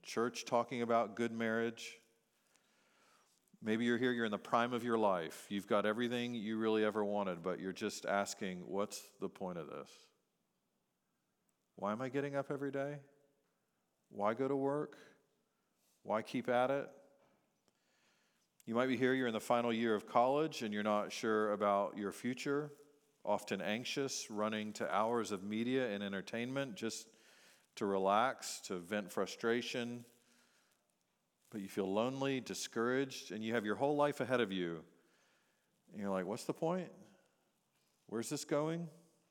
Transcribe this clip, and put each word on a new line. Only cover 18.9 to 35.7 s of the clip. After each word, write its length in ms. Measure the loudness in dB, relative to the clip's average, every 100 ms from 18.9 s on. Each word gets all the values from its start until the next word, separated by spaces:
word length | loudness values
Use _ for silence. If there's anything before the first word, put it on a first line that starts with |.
| 4
here, 160 | 4
you're 120 | 4 2
in 60 |
the 80 | 0
final 320 | 2 4 4
year 220 | 2 4
of 120 | 2 4
college, 560 | 4 6 4 0 -2
and 120 | -4
you're 80 | 0
not 280 | 2 2 0
sure 420 | -2 2 2 2
about 440 | 2 4 4 2 -2
your 160 | -6
future, 580 | -4 -6 -4 -2 -2 -2 -12 -20 _ _ _
often 380 | -2 -2 0 -4
anxious, 680 | -2 -2 -2 -2 -2 -4 -6
running 440 | -2 0 0 -4
to 200 | -4 0
hours 380 | 2 4 2 0
of 100 | -4
media 480 | -2 -2 2 2 0
and 140 | -2
entertainment 680 | -4 -4 -4 -6 -4 -4 -4
just 340 | -4 -6 -6 -12 -20 -20 -20 -20 -20 _ -2
to 100 | 0
relax, 720 | 4 6 6 4 0 -8 -10
to 160 | -6 -8
vent 340 | -2 -4 -2
frustration. 960 | -2 -2 -2 0 2 0 -4 -4 -8 -14 _ _ _ _ _ _ _ _ _ _ _ _ _ _
But 100 | -10
you 80 | -6
feel 220 | -2 0
lonely, 500 | 2 0 0 0 -2
discouraged, 880 | -4 -8 -6 -2 0 2 0 -4 -10
and 140 | -6
you 100 | -2
have 100 | 0
your 120 | 0 0
whole 180 | 0
life 260 | 4 2 2
ahead 200 | 0 2
of 100 | 2
you. 340 | 0 -2 -4 -10 _ _ _ _ _ _ _ _